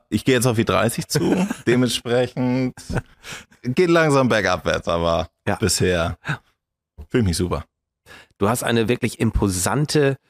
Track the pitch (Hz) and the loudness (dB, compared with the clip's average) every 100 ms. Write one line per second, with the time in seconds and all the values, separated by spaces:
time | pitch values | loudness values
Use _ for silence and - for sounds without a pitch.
0 | - - - 127 127 113 110 92 110 - | -4 -2 2 2 4 2 2 2 0 -2
1 | - 147 - 185 196 - - 123 123 - | -4 -2 0 0 -2 -2 0 2 2 -2
2 | 120 120 123 - 127 127 127 - - - | -2 0 0 -2 -2 0 -2 -6 -8 -8
3 | - _ - - - _ 123 131 180 170 | -8 _ -18 -18 -20 _ -4 0 4 4
4 | 160 139 127 113 95 90 85 78 - 85 | 4 4 4 2 2 0 0 -2 0 0
5 | 85 82 85 _ - 101 101 - 95 87 | 0 0 -4 _ -6 -2 0 0 0 0
6 | 85 85 - 147 _ _ _ _ _ - | -2 -6 -8 -8 _ _ _ _ _ -20
7 | - - 101 82 90 78 - _ _ _ | -4 0 0 0 -2 -4 -8 _ _ _
8 | - - - - 98 123 - 117 107 123 | -20 -20 -16 -2 0 0 0 0 0 0
9 | 117 - 117 - 104 90 92 120 147 151 | -2 -2 -2 0 0 0 -2 0 0 2
10 | 139 135 | 2 -2